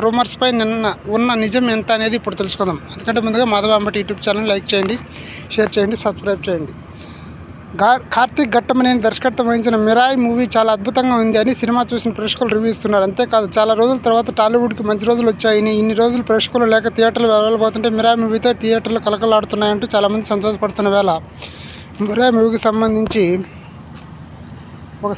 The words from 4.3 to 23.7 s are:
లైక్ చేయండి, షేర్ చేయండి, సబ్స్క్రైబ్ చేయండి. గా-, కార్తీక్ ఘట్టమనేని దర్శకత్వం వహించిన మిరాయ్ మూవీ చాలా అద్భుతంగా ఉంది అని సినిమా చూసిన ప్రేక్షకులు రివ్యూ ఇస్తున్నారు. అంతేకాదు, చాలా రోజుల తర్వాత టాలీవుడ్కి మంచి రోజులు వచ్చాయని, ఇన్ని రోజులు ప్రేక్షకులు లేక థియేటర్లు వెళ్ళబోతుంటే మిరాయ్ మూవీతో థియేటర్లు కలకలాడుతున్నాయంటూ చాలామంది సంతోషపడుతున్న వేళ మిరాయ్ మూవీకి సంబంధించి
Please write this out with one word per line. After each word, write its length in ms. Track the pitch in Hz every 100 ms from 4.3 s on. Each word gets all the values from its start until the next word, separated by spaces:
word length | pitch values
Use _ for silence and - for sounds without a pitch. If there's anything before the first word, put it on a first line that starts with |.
| 208 220
లైక్ 120 | 196 -
చేయండి, 240 | 202 190 240 - - - - - -
షేర్ 140 | 214 214
చేయండి, 220 | 202 226 214
సబ్స్క్రైబ్ 420 | 185 202 196 -
చేయండి. 260 | 170 139 - - - - - - - - - - -
గా-, 200 | 208 254 -
కార్తీక్ 360 | 226 247 - 262 233
ఘట్టమనేని 440 | - 254 254 247
దర్శకత్వం 420 | 220 - 262 240 233
వహించిన 260 | 233 233 220
మిరాయ్ 320 | 214 226 254 269
మూవీ 220 | 233 233 247 226
చాలా 140 | 220 214
అద్భుతంగా 380 | 208 254 254 240
ఉంది 160 | 226 220
అని 100 | 214 247
సినిమా 220 | 226 240 240
చూసిన 180 | 240 233 214
ప్రేక్షకులు 340 | 214 - 233
రివ్యూ 160 | 214 226
ఇస్తున్నారు. 300 | 214 214 202 190
అంతేకాదు, 380 | 190 247 226 196 220
చాలా 140 | 214 220
రోజుల 180 | 240 262 240
తర్వాత 240 | 226 233 -
టాలీవుడ్కి 420 | 214 240 240 220 208
మంచి 140 | 208 214
రోజులు 180 | 240 233
వచ్చాయని, 400 | 208 226 214 214 214
ఇన్ని 140 | 214 214
రోజులు 240 | 240 240 214
ప్రేక్షకులు 360 | 220 - 247 226
లేక 140 | 220 220 226
థియేటర్లు 320 | 226 233 233
వెళ్ళబోతుంటే 580 | 214 214 226 220 226 233 220
మిరాయ్ 200 | 226 233
మూవీతో 300 | 220 220 247 240
థియేటర్లు 380 | 220 226 220 226 208
కలకలాడుతున్నాయంటూ 840 | 202 226 214 208 208 208 208 240
చాలామంది 320 | 208 202 214 214
సంతోషపడుతున్న 580 | 202 214 202 208 208 208 202
వేళ 160 | 190 160 165 - - - - - - - 208
మిరాయ్ 260 | 220 254 233
మూవీకి 220 | 226 220 220
సంబంధించి 560 | 214 220 220 220 220 175 185 185 - -